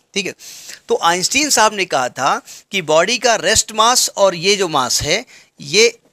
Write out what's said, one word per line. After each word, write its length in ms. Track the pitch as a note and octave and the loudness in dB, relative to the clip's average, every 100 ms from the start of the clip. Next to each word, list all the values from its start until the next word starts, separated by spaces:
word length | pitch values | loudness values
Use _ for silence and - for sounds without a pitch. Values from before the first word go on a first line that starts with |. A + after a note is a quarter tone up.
| _ | _
ठीक 120 | G3 F3+ | -8 -6
है, 80 | - - - - - - | -10 -18 -20 -20 -16 -4
तो 100 | A#3 | -2
आइंस्टीन 480 | E3 F3 F3 C4+ D4+ | 0 0 0 -2 0
साहब 240 | - A3 | 2 2
ने 100 | G#3 | 0
कहा 240 | F3+ D3 B2 | -2 -2 -2
था 340 | - C#3 A3 - - _ | -2 -2 -2 -6 -20 _
कि 120 | G3 | -6
बॉडी 360 | D3+ D#3 F#3 A#3+ | 2 2 2 0
का 180 | A#3+ G#3 | 0 0
रेस्ट 360 | D#3 G#3+ - | 2 0 0
मास 380 | A3 A3 B3 - - | 0 2 2 -2 2
और 180 | G3 | 0
ये 220 | F3 F#3 G#3 | 2 0 0
जो 120 | F#3 | 0
मास 340 | D3+ A#2+ - | 0 -2 -2
है, 240 | C#3+ F#3+ B3+ - _ - | -2 -4 -4 -18 _ -20
ये 380 | C#3 F3+ A#3 - _ | -2 2 2 0 _